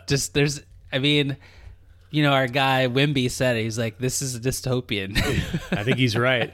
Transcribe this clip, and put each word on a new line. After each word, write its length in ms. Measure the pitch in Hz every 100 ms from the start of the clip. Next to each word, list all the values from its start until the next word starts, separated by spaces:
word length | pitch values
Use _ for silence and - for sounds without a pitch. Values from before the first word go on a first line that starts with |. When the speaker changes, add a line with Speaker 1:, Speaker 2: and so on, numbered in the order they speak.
| -
Speaker 1:
Just, 260 | 139 -
there's, 300 | 143 147 143 - - -
I 60 | 139
mean, 400 | 143 147 139 135 - - - - - - -
you 140 | 147
know, 80 | 147
our 140 | 139 131
guy 400 | 135 135 131 131
Wimby 420 | 123 147 135 123
said 280 | - 127 117
it. 40 |
He's 160 | 113 110
like, 220 | 113 107
"This 240 | 127 -
is 100 | 135 120
a 40 |
dystopian." 760 | 123 127 131 127 - 101 95 107
<laughs> 540 | - 135 - 165 -
Speaker 2:
I 120 | 90
think 140 | 104 123
he's 200 | 127 110
right. 340 | 127 123 110